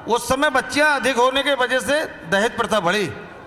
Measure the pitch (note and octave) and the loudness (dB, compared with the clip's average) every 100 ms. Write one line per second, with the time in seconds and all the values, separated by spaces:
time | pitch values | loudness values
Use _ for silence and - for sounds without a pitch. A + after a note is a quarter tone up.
0 | - A#3 - C4 D4+ C4 B3+ C#4+ D4+ C#4 | -2 -2 0 0 2 0 0 2 2 2
1 | A3+ A#3+ B3+ C4+ C#4 C4+ B3 B3+ G#3 D4 | 0 2 2 2 0 0 0 0 0 0
2 | D#4+ - E3 G3 A3+ A#3 G#3+ G#3 E3+ G3+ | -2 -8 -2 0 0 0 0 0 2 0
3 | E3+ G2+ - - | -2 -6 -16 -18